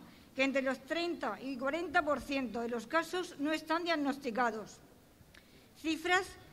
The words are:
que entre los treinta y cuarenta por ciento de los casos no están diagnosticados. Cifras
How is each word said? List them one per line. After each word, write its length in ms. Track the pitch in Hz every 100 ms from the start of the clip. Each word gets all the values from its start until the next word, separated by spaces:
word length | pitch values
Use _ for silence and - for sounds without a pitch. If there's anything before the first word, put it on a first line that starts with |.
| - - - -
que 80 |
entre 180 | 269 269
los 160 | 262 262
treinta 520 | - 320 349 311 262 202
y 140 | 254 254
cuarenta 480 | 269 320 339 349
por 160 | 302 269
ciento 400 | - 269 247 226
de 80 | 233
los 180 | 240 214
casos 480 | 320 320 370 349 285
no 100 | 285
están 320 | 311 311 320
diagnosticados. 960 | 339 320 285 277 254 220 240 220 190 - - - - - - - - - - -
Cifras 460 | 302 320 349 359 370 - -